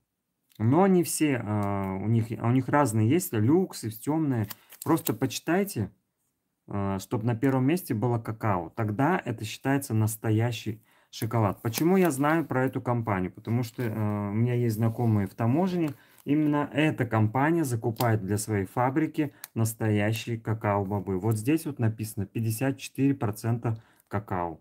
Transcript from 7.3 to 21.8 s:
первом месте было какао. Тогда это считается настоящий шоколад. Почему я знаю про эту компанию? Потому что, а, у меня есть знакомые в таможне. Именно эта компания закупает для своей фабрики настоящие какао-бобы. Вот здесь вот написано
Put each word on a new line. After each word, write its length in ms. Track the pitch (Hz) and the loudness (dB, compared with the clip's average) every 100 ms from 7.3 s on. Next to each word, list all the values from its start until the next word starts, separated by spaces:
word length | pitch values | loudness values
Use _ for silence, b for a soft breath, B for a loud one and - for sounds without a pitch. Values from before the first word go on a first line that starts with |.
| 117 | 0
первом 280 | 139 131 131 | 2 2 2
месте 280 | 180 - | 0 -2
было 240 | 113 123 117 | -2 0 0
какао. 520 | 113 110 110 92 80 | -4 -4 0 0 -2
Тогда 520 | - 104 104 143 185 | -4 -2 2 2 2
это 200 | - 113 | -2 -6
считается 500 | 107 - 135 139 139 | -8 -6 -2 -2 0
настоящий 880 | 113 107 - 117 110 117 113 110 110 b b b | 0 0 0 0 0 0 -2 -8 -10 b b b
шоколад. 480 | - 113 117 104 92 | -8 -2 0 0 0
Почему 340 | 117 113 160 190 | -4 0 2 4
я 120 | 180 | 4
знаю 340 | 131 143 165 151 | 2 2 2 0
про 180 | 127 | 0
эту 160 | 131 131 | 0 -2
компанию? 500 | 117 120 110 95 90 | -2 -2 0 -2 -2
Потому 320 | - - 120 | -6 -2 -2
что, 220 | 117 - 120 | -2 -4 -6
а, 440 | 107 107 104 101 | -2 -2 -2 -2
у 20 | |
меня 220 | 104 120 | 0 0
есть 220 | 123 120 107 | 2 0 2
знакомые 520 | 113 113 117 107 95 | 0 2 2 2 0
в 60 | |
таможне. 560 | - 117 143 190 175 156 135 b b | 0 0 2 2 0 -2 -4 b b
Именно 460 | - 147 151 147 143 | -2 0 2 0 0
эта 320 | 139 156 - | 0 0 0
компания 600 | 117 110 110 131 147 170 | 0 2 2 2 2 2
закупает 600 | 147 120 120 113 120 110 | 0 -2 -2 0 2 2
для 140 | 92 101 | 0 -2
своей 260 | 107 104 | 0 -2
фабрики 680 | 92 - 123 139 151 147 147 B B | -2 0 0 2 -2 -2 -6 B B
настоящие 840 | - 113 - 110 104 104 110 - 113 | -2 -2 0 0 2 2 -2 -4 -6
какао-бобы. 800 | 113 110 104 101 98 104 90 95 | -4 -2 0 0 0 -4 -2 -2
Вот 180 | 107 107 | 0 0
здесь 300 | 110 160 151 | 0 0 -2
вот 120 | |
написано 480 | 143 | -2